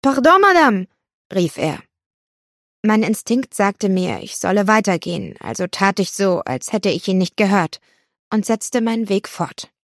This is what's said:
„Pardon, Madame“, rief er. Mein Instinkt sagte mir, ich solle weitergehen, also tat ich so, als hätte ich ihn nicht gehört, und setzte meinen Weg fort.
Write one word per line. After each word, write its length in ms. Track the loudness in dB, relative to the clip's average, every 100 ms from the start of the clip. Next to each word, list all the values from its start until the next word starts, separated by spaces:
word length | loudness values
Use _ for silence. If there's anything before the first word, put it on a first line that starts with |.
„Pardon, 400 | 2 4 6 6
Madame“, 460 | 6 6 4 2 -4 _ _ _ _
rief 240 | 0 0 -2
er. 240 | -4 -6 _ _ _ _ _ _ _ _ _ _
Mein 200 | 2 2
Instinkt 500 | 2 -2 -2 -2 -2
sagte 340 | -2 -2 0 0
mir, 320 | 0 -2 -6
ich 160 | -10 -6
solle 300 | -2 0 2
weitergehen, 680 | 2 2 -2 -4 -8 -10 -12
also 260 | -12 -8 -8
tat 340 | 0 0 0
ich 120 | -4
so, 300 | 0 0 0
als 320 | -2 -8 -4
hätte 160 | -2 -2
ich 180 | -2 0
ihn 100 | 0
nicht 200 | 0 0
gehört, 420 | 2 2 0 -6 _ _ _ _ _
und 160 | -4 -2
setzte 360 | -4 -2 -2
meinen 260 | 0 -2 0
Weg 220 | -2 -2
fort. 420 | -8 -8 -8 -18 _